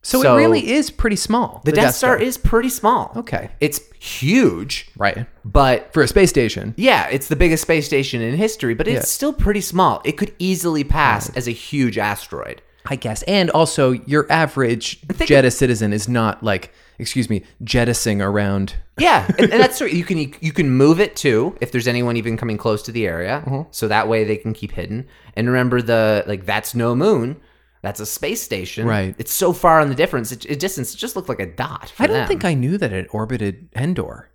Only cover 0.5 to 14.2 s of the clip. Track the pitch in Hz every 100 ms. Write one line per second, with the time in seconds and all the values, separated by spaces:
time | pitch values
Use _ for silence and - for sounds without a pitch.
0.5 | - - 277 277 - 226 202 - 226 208
1.5 | - - 202 220 - 254 240 247 247 -
2.5 | 226 247 - 214 247 107 226 - - 107
3.5 | - 151 - - - - - 131 240 175
4.5 | 87 113 - - - 101 98 120 - 110
5.5 | 117 135 123 - 165 127 - 185 147 113
6.5 | 98 101 113 262 180 76 135 - 143 175
7.5 | 160 - 160 147 139 135 123 113 143 220
8.5 | 214 123 113 208 240 - - 285 294 196
9.5 | 208 170 175 170 107 - 147 202 - 180
10.5 | 180 170 156 139 156 139 104 - - 120
11.5 | 117 - 143 123 107 104 101 - 69 50
12.5 | - _ _ - 135 117 110 - 196 175
13.5 | 156 160 - 131 127 - 147